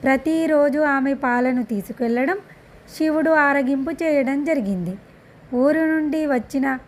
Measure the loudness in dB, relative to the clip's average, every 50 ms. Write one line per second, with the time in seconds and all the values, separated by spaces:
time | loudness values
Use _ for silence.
0 | 2 2 0 2 2 0 0 0 0 2 2 4 2 2 2 2 0 2 2 0
1 | 0 0 -2 -2 -2 -2 0 2 0 0 0 -2 -4 -4 -6 -8 -6 -8 -8 -4
2 | -2 -2 0 0 0 -2 -2 -4 -8 -16 -20 -20 -20 -20 -20 -20 -20 -20 -6 -2
3 | -2 0 0 0 2 2 4 4 4 4 2 2 0 0 -2 -2 -2 -4 -4 -4
4 | -2 0 2 2 0 0 -2 -2 0 0 0 0 0 -2 -4 -4 -4 -6 -8 -10
5 | -14 -20 -20 -20 -20 -20 -20 -20 -16 -6 -2 2 2 2 2 2 2 2 0 0
6 | 0 0 -2 -2 0 0 -2 -2 -2 -4 -4 -2 -2 -2 -2 -4 -8